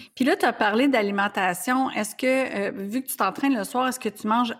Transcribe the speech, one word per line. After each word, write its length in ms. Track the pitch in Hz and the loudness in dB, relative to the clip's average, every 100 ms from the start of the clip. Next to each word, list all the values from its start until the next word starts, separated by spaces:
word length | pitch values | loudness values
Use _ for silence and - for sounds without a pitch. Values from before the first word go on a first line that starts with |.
| - - | -8 0
Puis 80 | |
là, 140 | 262 381 | 2 4
t'as 160 | 294 | 2
parlé 340 | - 214 214 285 | 2 2 4 4
d'alimentation. 1000 | 247 202 202 202 208 185 175 - 254 262 | 4 2 0 0 0 0 0 0 0 0
Est-ce 240 | - 208 - | -2 -4 -2
que, 520 | 254 262 262 202 196 | 0 2 0 -2 -4
euh, 20 | |
vu 300 | - 196 247 | -4 -6 -6
que 40 | - | -6
tu 80 | - | -2
t'entraînes 400 | 196 190 277 247 | -2 2 0 0
le 80 | 190 | 0
soir, 240 | 247 254 | 0 -2
est-ce 100 | 240 | -2
que 80 | 214 | -6
tu 160 | - 214 | -4 0
manges 260 | 233 240 | 2 0